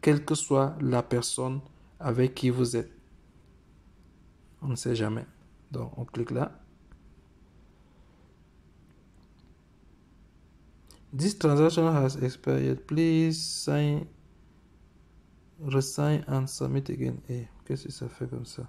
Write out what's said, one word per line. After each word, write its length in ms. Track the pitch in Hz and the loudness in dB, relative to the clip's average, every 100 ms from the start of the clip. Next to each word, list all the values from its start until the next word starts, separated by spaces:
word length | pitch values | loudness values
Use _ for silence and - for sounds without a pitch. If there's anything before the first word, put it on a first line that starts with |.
quelle 240 | - 147 | 4 2
que 100 | 147 | 2
soit 400 | 156 - 139 135 160 | -2 2 2 2 0
la 220 | 139 123 | 0 0
personne 580 | - 123 117 - 127 135 - - - - | 2 -2 -2 -4 -4 -6 -10 -20 -20 -8
avec 340 | 147 120 127 | -4 2 2
qui 160 | 135 131 | 2 0
vous 260 | 123 123 120 | 2 2 0
êtes. 140 | 117 - - - - - - - - - - - - - - - - - | -4 -12 -20 -20 -20 -20 -20 -20 -20 -20 -20 -20 -20 -20 -20 -20 -20 -10
On 60 | 147 | -6
ne 60 | |
sait 200 | 120 - | -4 -2
jamais. 320 | 117 107 110 123 - - - - | 0 0 -2 -8 -18 -20 -20 -12
Donc, 220 | 127 120 - | -10 -10 -10
on 60 | |
clique 260 | 120 - 117 | -10 -6 -4
là. 280 | 123 135 - - - - - - - - - - - - - - _ - _ - _ - _ - - - - - - - - - - _ _ - - - - - - - - - - - - - 135 | -2 -4 -6 -20 -20 -20 -20 -20 -20 -20 -20 -20 -20 -20 -20 -20 _ -20 _ -20 _ -20 _ -20 -20 -20 -20 -20 -20 -20 -20 -20 -20 _ _ -20 -20 -20 -20 -20 -20 -20 -20 -20 -20 -20 -20 -10 -2
This 220 | 175 208 | -2 2
transaction 480 | 160 143 160 165 165 | 4 6 4 4 2
has 300 | 156 135 135 | 4 2 0
expired. 580 | 127 - - 135 135 131 - | -4 -4 -2 0 0 -2 -2
Please 520 | 151 165 160 160 160 | 2 4 4 4 0
sign, 680 | 160 - - 147 147 147 151 - - - - - - - - - - - - - - - | -6 -6 -2 2 2 0 -4 -14 -20 -20 -20 -20 -20 -20 -20 -20 -20 -20 -20 -20 -20 -10
resign 600 | 151 135 135 - 147 151 151 | 0 2 2 0 2 2 2
and 200 | 135 135 | 0 0
submit 420 | - 135 135 135 | -2 -2 0 -2
again. 280 | 135 131 123 - | -4 -4 -4 -6
Eh, 160 | 123 117 - - | -8 -8 -16 -8
qu'est-ce 180 | 135 | -8
que 80 | - | -8
ça 160 | 139 123 | -10 -12
fait 180 | - 123 | -8 -8
comme 200 | 123 120 | -8 -12
ça ? 200 | - | -12